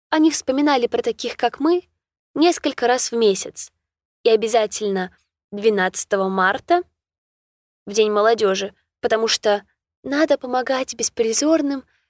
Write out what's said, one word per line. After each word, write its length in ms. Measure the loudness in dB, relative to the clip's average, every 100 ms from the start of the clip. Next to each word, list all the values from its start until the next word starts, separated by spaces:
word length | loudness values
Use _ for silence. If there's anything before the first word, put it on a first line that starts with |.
| _
Они 200 | 2 2
вспоминали 560 | 2 -4 0 2 2 0
про 160 | -2
таких, 340 | -4 -6 -8 -2
как 240 | -2 0
мы, 300 | 0 0 -4 _ _ _ _ 2
несколько 520 | 2 2 -4 -2 0
раз 240 | 0 0
в 40 | 0
месяц. 560 | 2 0 -6 -12 -16 _ _ _ _ _
И 60 | 2
обязательно 880 | 2 2 0 0 -4 -4 -4 -6 -10 _ _ _
двенадцатого 800 | -2 0 2 0 -2 -2 -2 0
марта, 540 | 0 0 0 0 0 0 _ _ _ _ _ _ _ _ _ -8
в 60 |
День 180 | 0 0
молодёжи, 640 | 2 2 2 0 -2 -6 -12 _ _
потому 280 | -2 0 0
что 380 | -2 0 -2 -4 _ _ _
надо 340 | -6 -2 0 0
помогать 560 | 0 -4 -2 -4 -4
беспризорным 920 | -6 -8 -2 -2 0 2 2 0 -4 -10 _ _